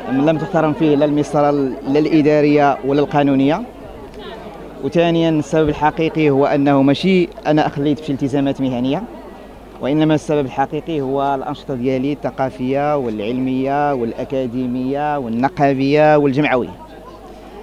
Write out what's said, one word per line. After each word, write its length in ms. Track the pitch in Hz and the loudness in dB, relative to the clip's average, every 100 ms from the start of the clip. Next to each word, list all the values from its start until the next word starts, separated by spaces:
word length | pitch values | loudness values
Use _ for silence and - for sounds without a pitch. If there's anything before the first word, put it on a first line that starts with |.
| 120 | 0
لم 260 | 131 147 160 | 0 2 2
تحترم 340 | 151 165 156 | 0 0 0
فيه 240 | 147 160 139 | 2 2 4
لا 80 | |
المسطرة، 460 | 151 147 147 147 147 | 2 0 0 0 2
لا 480 | 147 135 - - 143 | 2 -2 -4 -2 0
الإدارية 800 | 151 160 147 151 147 147 143 127 | 2 4 4 4 4 4 4 2
ولا 160 | 131 143 | 0 0
القانونية، 640 | 139 147 143 135 135 170 240 - - - - - 370 - - - - - | 2 2 2 4 2 0 -4 -14 -18 -16 -16 -16 -14 -14 -14 -16 -16 -8
وثانيًا 460 | 135 170 170 165 165 | -2 2 2 2 2
السبب 380 | 156 147 160 156 | 0 0 0 0
الحقيقي 600 | 147 151 151 160 160 151 | 2 0 0 -2 2 2
هو 160 | 135 143 | 4 4
أنه 360 | 147 139 139 | 4 4 4
ماشي 460 | 135 139 180 190 170 - - | 4 4 2 2 2 -2 0
أنا 200 | 156 151 | 2 2
أخليت 340 | 147 143 147 | 0 0 -2
بشي 120 | - | -2
التزامات 480 | 135 143 139 139 135 | -4 -2 0 -2 -2
مهنية، 420 | 135 123 127 151 233 - - - - - - - | -2 -2 -2 -2 -6 -14 -18 -18 -20 -20 -20 -8
وإنما 340 | 123 151 156 | -2 0 2
السبب 320 | 151 - 147 131 | 2 0 -2 -2
الحقيقي 540 | 131 139 151 156 160 | -2 -4 -4 -4 -4
هو 340 | 131 139 139 | -2 -2 0
الأنشطة 400 | 135 131 143 - | -2 -4 -10 -8
ديالي 380 | 135 127 131 135 | -4 -2 -2 -2
الثقافية 840 | 143 135 120 135 - 131 135 143 147 | -4 -6 -4 -4 -4 -4 -2 0 0
والعلمية 1000 | 120 107 104 127 131 131 131 139 147 | -2 -4 -4 -4 -2 -2 -2 0 0
والأكاديمية 1200 | 135 117 - 127 135 131 120 127 123 127 139 147 147 | -2 -4 -6 -6 -4 -4 -4 -4 -4 -4 -4 -2 -4
والنقابية 1000 | 120 113 135 - 143 131 135 147 151 151 | -4 -2 -2 0 0 2 2 4 6 6
والجمعوية. 580 | 143 131 143 123 90 - - - - - - - - - | 4 2 2 0 -2 -8 -18 -20 -20 -20 -20 -20 -20 -18